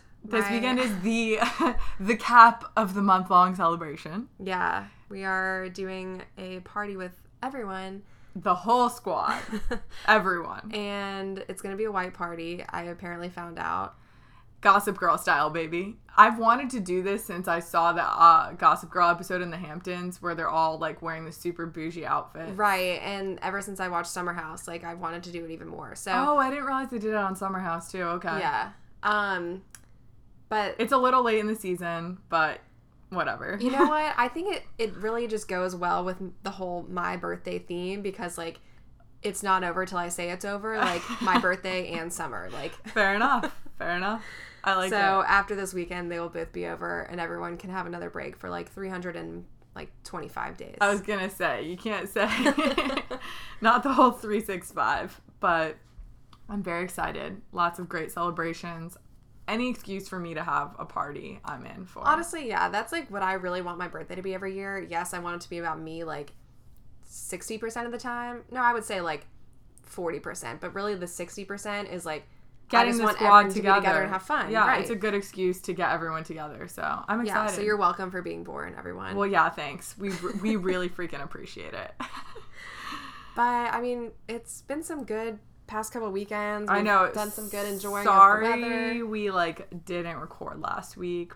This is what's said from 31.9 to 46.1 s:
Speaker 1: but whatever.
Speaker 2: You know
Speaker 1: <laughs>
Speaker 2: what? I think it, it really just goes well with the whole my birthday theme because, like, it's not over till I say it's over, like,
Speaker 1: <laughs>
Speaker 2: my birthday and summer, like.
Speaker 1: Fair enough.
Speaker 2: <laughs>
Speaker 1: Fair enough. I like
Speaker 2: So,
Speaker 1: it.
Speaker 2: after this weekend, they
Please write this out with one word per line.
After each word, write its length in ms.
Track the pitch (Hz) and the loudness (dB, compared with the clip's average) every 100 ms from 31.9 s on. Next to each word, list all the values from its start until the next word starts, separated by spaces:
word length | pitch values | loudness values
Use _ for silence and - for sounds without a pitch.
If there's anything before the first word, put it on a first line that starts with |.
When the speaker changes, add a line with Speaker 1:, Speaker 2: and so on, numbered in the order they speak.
| 170 170 185 - | -4 -6 -10 -2
Speaker 1:
but 320 | 165 156 - - - - - - | 2 2 0 -12 -20 -20 -20 -8
whatever. 480 | 185 143 107 - 202 | -2 -2 -2 -4 0
Speaker 2:
You 100 | 240 | 2
know 140 | 269 294 | 4 4
Speaker 1:
<laughs> 40 | |
Speaker 2:
what? 240 | 311 302 - | 4 2 2
I 140 | 254 | 0
think 260 | 330 381 330 | 0 -4 -4
it, 80 | - - | -6 -4
it 160 | 226 175 | -4 -2
really 320 | 214 233 233 | -4 -2 -2
just 220 | 214 - | -4 -4
goes 260 | 185 185 180 | -2 -2 -2
well 300 | 175 180 185 | 0 0 0
with 120 | 185 190 - | -4 -8 -8
the 80 | 190 | -10
whole 340 | 196 185 175 175 | -6 -6 -6 -6
my 280 | 180 175 180 | -4 -2 -2
birthday 420 | 175 175 180 175 | -4 -6 -6 -8
theme 420 | 175 175 180 196 | -6 -6 -4 -4
because, 360 | 196 190 175 175 | -6 -6 -8 -6
like, 240 | 165 165 - - - - - - | -10 -10 -20 -20 -20 -20 -20 -8
it's 200 | 208 190 | -6 -4
not 220 | 202 190 180 | 2 2 2
over 200 | 170 185 | -2 -2
till 120 | 185 | -2
I 100 | 175 | -2
say 220 | 175 175 | -4 -4
it's 160 | 180 202 | -4 -6
over, 320 | 202 220 220 | -4 -4 0
like, 240 | 247 - - | 0 0 -4
Speaker 1:
<laughs> 100 | 233 | -2
Speaker 2:
my 160 | 208 233 | 2 4
birthday 500 | 196 185 190 185 180 | 4 0 -2 -4 -4
and 220 | 170 165 | -6 -6
summer, 360 | 175 156 110 92 | -6 -6 -6 -8
like. 180 | 110 - - 220 | -8 -8 -10 -4
Speaker 1:
Fair 260 | 226 196 | 2 4
enough. 400 | 202 247 254 311 - - | 4 4 4 0 -6 -10
Speaker 2:
<laughs> 120 | - | -6
Speaker 1:
Fair 200 | 165 175 | -2 -2
enough. 260 | 190 220 - - - - - | -2 -4 -8 -14 -16 -4 0
I 100 | 190 | 2
like 140 | 185 | 2
Speaker 2:
So, 280 | 214 196 190 | 4 4 4
Speaker 1:
it. 40 | - | 6
Speaker 2:
after 280 | 196 202 202 | 4 4 -4
this 180 | 190 | -4
weekend, 360 | 185 170 180 | -4 -6 -6
they 80 | 175 | -6